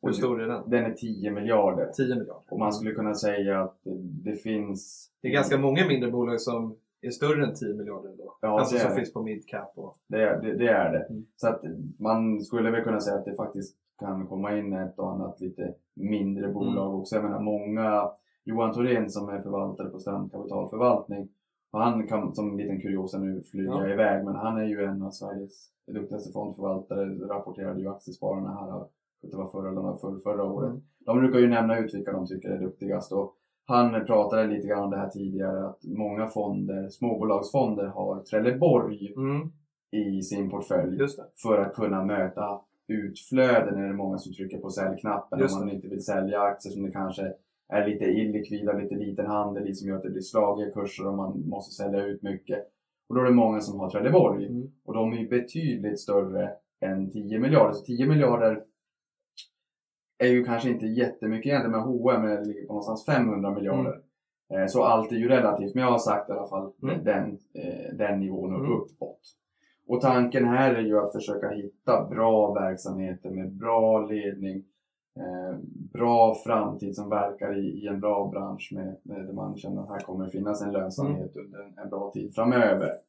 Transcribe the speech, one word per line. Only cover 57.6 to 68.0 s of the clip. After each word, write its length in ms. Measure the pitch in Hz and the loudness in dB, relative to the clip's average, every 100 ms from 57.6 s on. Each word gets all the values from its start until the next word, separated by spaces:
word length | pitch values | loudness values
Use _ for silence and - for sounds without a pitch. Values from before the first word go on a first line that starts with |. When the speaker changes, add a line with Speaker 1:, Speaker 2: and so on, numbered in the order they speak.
| - | 6
Speaker 1:
Så 120 | - - | 4 -4
tio 220 | 120 135 | 0 6
miljarder 560 | 151 131 117 113 104 - _ _ _ _ _ _ - - _ _ _ _ _ _ _ | 6 6 6 4 2 -6 _ _ _ _ _ _ -20 -20 _ _ _ _ _ _ _
är 80 | 123 | 6
ju 160 | 123 | 6
kanske 260 | 120 117 123 | 4 0 0
inte 160 | 110 110 | 0 0
jättemycket 600 | 117 123 - 110 113 139 | 2 0 0 -2 -2 2
egentligen, 260 | 143 113 | 2 2
men 100 | 113 | 0
H 100 | 120 120 | 2 2
och 100 | 123 | 4
M 300 | 123 107 104 | 4 4 0
ligger 180 | 104 104 95 | -2 -8 -6
på 60 | |
någonstans 320 | 104 101 110 - | -6 -4 -6 2
femhundra 460 | 139 117 101 101 | 4 4 2 -2
miljarder. 480 | 101 98 - - - _ _ _ _ _ | -2 0 0 0 -4 _ _ _ _ _
Speaker 2:
Mm. 120 | - | -2
Speaker 1:
Eh, 60 | - | 0
så 160 | 127 | 4
allt 280 | 120 110 110 | 6 6 4
är 40 | 117 | 0
ju 120 | 120 | 4
relativt, 460 | 131 110 104 98 127 | 6 6 2 0 0
men 80 | |
jag 80 | 127 | 4
har 80 | - | 4
sagt 300 | 110 104 - | 4 0 0
i 20 | |
alla 160 | - - | -6 -4
fall 240 | 98 - - | -6 -8 -6
Speaker 2:
Mm. 200 | - - | -4 -2
Speaker 1:
den, 360 | 104 104 - 98 _ | 2 2 0 -6 _
eh, 400 | - - - - | -12 -8 -8 -10
den 240 | - | -2